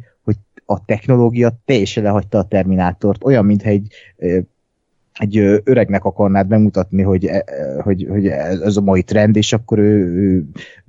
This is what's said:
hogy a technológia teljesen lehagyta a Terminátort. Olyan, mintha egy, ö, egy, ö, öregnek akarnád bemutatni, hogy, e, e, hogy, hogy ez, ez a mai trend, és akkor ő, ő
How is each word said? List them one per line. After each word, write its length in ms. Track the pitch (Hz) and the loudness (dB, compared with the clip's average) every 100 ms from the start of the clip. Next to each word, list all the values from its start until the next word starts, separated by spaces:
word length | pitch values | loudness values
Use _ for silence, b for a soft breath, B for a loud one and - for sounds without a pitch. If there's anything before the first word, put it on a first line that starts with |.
| b b | b b
hogy 120 | - 104 - _ - | -6 -6 -8 _ -8
a 200 | 101 - | -6 -4
technológia 760 | 107 - 123 117 120 117 117 - | -4 0 2 2 2 0 -2 -2
teljesen 380 | 127 98 - | 0 0 -2
lehagyta 340 | 104 101 95 107 | -2 -2 -2 -2
a 100 | 92 | 0
Terminátort. 760 | 101 92 92 90 90 101 98 | -2 0 0 -2 -2 -4 -2
Olyan, 220 | - 127 101 | 0 2 2
mintha 240 | 104 110 | 0 0
egy, 240 | 101 104 B B _ | -2 -4 B B _
ö, 220 | 87 92 90 _ _ _ _ _ _ | -2 -2 -4 _ _ _ _ _ _
egy, 240 | - 107 107 | -8 -4 0
ö, 200 | 101 104 | 2 2
öregnek 400 | 120 123 98 98 | 2 2 2 -2
akarnád 440 | 98 92 101 98 95 | -2 -2 0 2 2
bemutatni, 540 | 110 107 95 87 95 | 2 2 0 -2 0
hogy, 240 | 98 92 87 | 0 0 0
e, 180 | 95 - | -4 -6
e, 360 | 67 71 69 | -8 -8 -6
hogy, 260 | 101 95 - | -2 -2 -2
hogy 180 | 101 95 | -2 -2
ez, 320 | 69 78 92 | -2 -4 -4
ez 180 | 95 101 | -2 0
a 40 | |
mai 220 | 98 92 | 0 0
trend, 320 | - 104 107 107 | 0 2 2 2
és 180 | 104 | 0
akkor 260 | 117 - 107 | -2 -2 0
ő, 260 | 104 107 90 | 2 2 0
ő 400 | 87 98 92 71 B B B | 0 0 0 -2 B B B